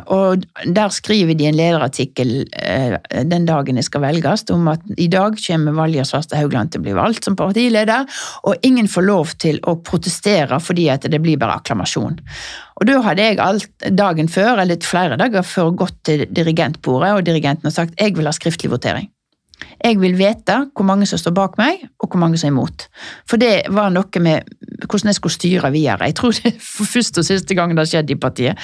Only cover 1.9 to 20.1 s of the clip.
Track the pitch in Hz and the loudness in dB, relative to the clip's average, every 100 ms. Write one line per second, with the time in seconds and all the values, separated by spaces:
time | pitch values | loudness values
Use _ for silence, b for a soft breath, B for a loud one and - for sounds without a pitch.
1.9 | - 123 - 127 131 - - - 120 127 | -2 -4 -2 -2 -2 -6 -6 -2 0 0
2.9 | 90 - - 147 175 165 156 139 127 - | -2 -4 -4 0 0 2 0 0 -2 -2
3.9 | 143 139 165 151 214 - 180 165 165 - | -2 -2 0 0 -2 0 0 2 0 -4
4.9 | - 170 185 208 214 - 165 151 156 160 | -2 0 2 0 -2 -2 0 0 0 0
5.9 | 151 127 139 160 151 147 131 156 - 92 | 0 -2 -4 -2 -2 0 -2 -2 -4 -4
6.9 | 95 208 220 - 190 160 214 247 220 220 | 0 0 -2 -2 -2 0 0 2 2 2
7.9 | 233 269 B B B 196 - 262 247 208 | 0 -4 B B B -4 2 2 4 2
8.9 | 180 190 196 156 - 165 147 - 165 - | 2 2 2 0 -2 -2 0 -2 -4 -2
9.9 | 170 175 - 202 196 139 151 160 180 160 | -4 -4 -2 2 2 2 -2 0 0 2
10.9 | 135 135 151 165 151 113 92 - 107 87 | 0 0 0 2 2 0 -2 -4 -4 -4
11.9 | - 139 156 B B B B B - 214 | -4 -4 -6 B B B B B -2 2
12.9 | 277 220 170 220 196 170 202 - - - | 4 2 2 2 2 2 0 -4 -8 0
13.9 | 190 202 160 160 185 220 233 180 170 - | 2 2 2 0 2 2 2 0 -2 -2
14.9 | 175 180 - 247 196 180 - 170 180 180 | 0 0 0 0 0 -2 0 0 0 -2
15.9 | - - 151 107 170 165 160 151 156 - | -4 -2 0 0 0 0 0 0 -2 -2
16.9 | 127 180 208 170 160 147 143 147 160 165 | 2 2 2 2 0 0 0 -2 -2 -4
17.9 | - 214 170 151 156 165 165 - 123 117 | 0 0 0 -2 -2 -2 -2 -2 -2 -2
18.9 | - 202 _ _ _ _ B B B 233 | -4 -6 _ _ _ _ B B B 0
19.9 | 208 185 | 4 4